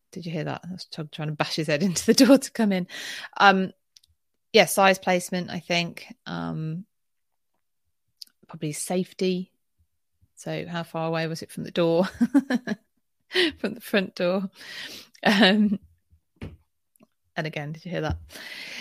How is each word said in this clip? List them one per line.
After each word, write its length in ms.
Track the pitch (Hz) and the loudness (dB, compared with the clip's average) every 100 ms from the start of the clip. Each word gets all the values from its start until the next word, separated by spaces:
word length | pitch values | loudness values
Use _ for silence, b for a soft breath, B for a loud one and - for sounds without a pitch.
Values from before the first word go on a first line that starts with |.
| _ | _
did 140 | 180 170 | -14 -8
you 60 | |
hear 140 | 160 151 | -6 -6
that? 160 | 135 | -8
That 100 | 170 | -10
was 140 | 180 - | -14 -14
the 100 | - | -14
dog 140 | 151 | -12
trying 160 | - 156 | -8 -6
to 60 | |
bash 220 | 147 156 - | -4 -2 -2
his 120 | 156 | -2
head 160 | 147 | 0
<laughs> 0 | |
into 220 | 190 160 - | 0 2 2
the 80 | |
door 240 | - 247 269 | 6 8 6
to 140 | - | 4
come 200 | - 214 | -2 0
in. 160 | 185 180 B B B B - | 0 -4 B B B B 4
Um, 340 | 202 196 190 - _ _ _ _ _ _ _ | 6 6 2 -6 _ _ _ _ _ _ _
yeah, 120 | 214 170 | 4 6
size, 340 | - 190 185 | 6 4 4
placement, 500 | - 180 - 180 175 | 0 -2 -2 -6 -6
I 100 | 180 | -8
think. 480 | - 170 170 - - - - | -4 -2 -4 -8 -20 -18 -12
Um, 600 | - 165 160 156 165 - _ _ _ _ _ _ _ _ _ _ _ _ _ - _ - | -8 -6 -6 -6 -8 -12 _ _ _ _ _ _ _ _ _ _ _ _ _ -20 _ -20
probably 240 | 165 156 | -10 -8
safety. 800 | 147 - 185 180 - 185 180 185 _ _ _ _ _ _ _ _ - | -8 -4 -4 -4 -4 -2 -2 -6 _ _ _ _ _ _ _ _ -16
So 300 | 160 156 170 | -10 -8 -6
how 180 | 170 | -8
far 240 | 170 165 160 | -8 -6 -4
away 200 | 165 160 | -2 -4
was 140 | 165 | -6
it 100 | - | -12
from 140 | - 160 | -12 -6
the 60 | |
door? 340 | - 170 165 190 | 0 2 2 0
<laughs> 1500 | - 240 277 269 247 - 208 _ _ _ _ _ 370 339 - | 0 2 2 2 -2 -4 -8 _ _ _ _ _ 0 0 0
From 160 | 208 226 | -8 -8
the 60 | |
front 340 | - 208 185 - | -2 -2 -2 -2
door. 340 | 175 190 196 B B B B B B _ | 0 0 -4 B B B B B B _
Um, 560 | - 202 190 208 208 196 - _ _ _ _ - - - _ _ _ _ _ _ _ - | 2 6 6 6 4 0 -6 _ _ _ _ -16 -16 -16 _ _ _ _ _ _ _ -8
and 100 | 156 | -8
again, 280 | 156 147 | -8 -10
did 120 | 165 180 | -10 -8
you 60 | |
hear 100 | 165 | -4
that? 160 | 156 - - B B B B B | -4 -6 -10 B B B B B